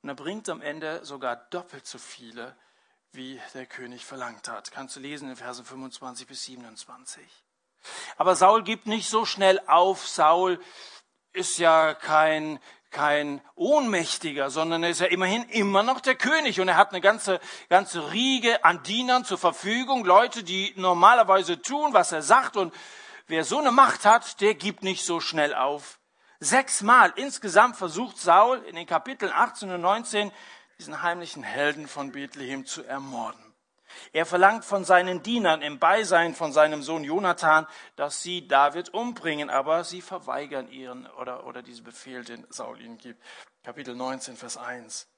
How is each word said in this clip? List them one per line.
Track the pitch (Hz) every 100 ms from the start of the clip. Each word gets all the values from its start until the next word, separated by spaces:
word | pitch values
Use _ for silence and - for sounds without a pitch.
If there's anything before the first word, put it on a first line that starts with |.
Und | 143
er | 135
bringt | 151 214 214
am | 160
Ende | 147 151 156 165
sogar | 165 143 131 120
doppelt | _ 175 - 139 -
so | 117
viele, | - - 120 117 120 _ _ _ _ _ _
wie | - 131 131 -
der | 135 127
König | - 127 123
verlangt | - 135 120 110 120
hat. | 110 -
Kannst | - 131 143
du |
lesen | 139 147 135
in | 123
Versen | 120 123
fünfundzwanzig | 117 131 131 - 131 123 127
bis | 131
siebenundzwanzig. | - 127 117 110 - 123 127 - _ _ _ _ _ _ - - - -
Aber | 170
Saul | 185 185 220
gibt | 190 226 214
nicht | 220 185
so | 220
schnell | 220 - 196 190 -
auf. | 160 185 185 -
Saul | - 156 170 185 175 - - - - _ _ _
ist | 190 175 -
ja | 170 160 160
kein, | 151 - 156 156 156 156 151 - _ _
kein | - 147 147 147 143 _ -
Ohnmächtiger, | 247 302 254 190 165 - 160 143 139
sondern | 139 165 165
er | 170
ist | 165
ja | 180
immerhin | 180 185 220 233
immer | 226 202 196
noch | 226 254
der | -
König. | 254 240 320 294 180
Und | 185
er | 170
hat | 202
eine | 185
ganze, | 185 220 - 180 - - -
ganze | 180 196 170 151
Riege | 190 262 262 233 233
an | 165 170
Dienern | 139 220 247 254
zur | - 185
Verfügung, | 175 - 185 233 254 262
Leute, | 190 185 240 240
die | 175 190 196 190
normalerweise | 185 175 190 247 202 190 175 170
tun, | - 285 302
was | 214 170
er | 160
sagt. | 147 240 262 208
Und | 180 - - - - - _
wer | 160
so | 160 277
eine | 285
Macht | 247 - -
hat, | 202 226 - -
der | 202
gibt | 214 202 -
nicht | 190 180
so | - 170
schnell | - 160 147
auf. | 131 135 147 - - _ _ _ _
Sechsmal | 143 247 269 - 202 247 190 -
insgesamt | 277 - 208 175 240 233
versucht | 180 156 240 -
Saul | 185 175 233 254
in | -
den | 170 165
Kapiteln | 165 247 269 190
achtzehn | 156 233 - 202
und | 180
neunzehn | 175 214 233 214 208 - - - _ _
diesen | 147 151
heimlichen | 175 175 170 151
Helden | 127 127 147 147 147
von | - 139
Bethlehem | 131 139 139 131 135
zu | 131 -
ermorden. | 131 135 135 123 113 - _ _ _ _ _ - -
Er | 156
verlangt | 160 180 190 226
von | - 202 185
seinen | 180 180 180
Dienern | 143 240 190 160
im | 147 143
Beisein | 165 202 202 175 170
von | - 160
seinem | 143 151 151
Sohn | 143 160
Jonathan, | 147 170 196 170 165 156 156 - - -
dass | 143 -
sie | 175 180 139
David | 139 143 160 175
umbringen, | 196 240 233 170 151 147
aber | 135 139 165
sie | 170 180
verweigern | - 185 - 131 147 139 123
ihren | 131 127 123 127
oder, | - 127 123
oder | 127 123
diesen | 123 120
Befehl, | 117 117 - 127
den | 120 120 123
Saul | - 120 117
ihnen | 117 113
gibt. | 123 120 - - - _
Kapitel | - 120 127
neunzehn, | 123 127 131 131 117
Vers | 120 123
eins. | 120 123 110 113 -